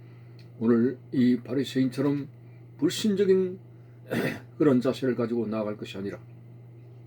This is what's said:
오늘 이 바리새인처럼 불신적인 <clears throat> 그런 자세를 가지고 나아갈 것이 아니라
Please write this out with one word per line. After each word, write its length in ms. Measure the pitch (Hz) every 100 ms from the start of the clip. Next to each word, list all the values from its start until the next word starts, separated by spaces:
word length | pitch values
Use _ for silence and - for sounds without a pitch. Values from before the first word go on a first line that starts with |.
| - - - - - -
오늘 400 | 113 117 123 131 -
이 240 | 135 123 120
바리새인처럼 920 | 110 131 123 131 131 135 143 143 139 - - - - -
불신적인 800 | 160 - 220 190 190 190 185 190 - - - - -
<clears throat> 500 | - - - - -
그런 220 | 151 127
자세를 340 | 127 - 131
가지고 320 | 117 113 117 104
나아갈 300 | 110 104 104
것이 200 | 101 95
아니라 220 | 101 87 - - - - - - - -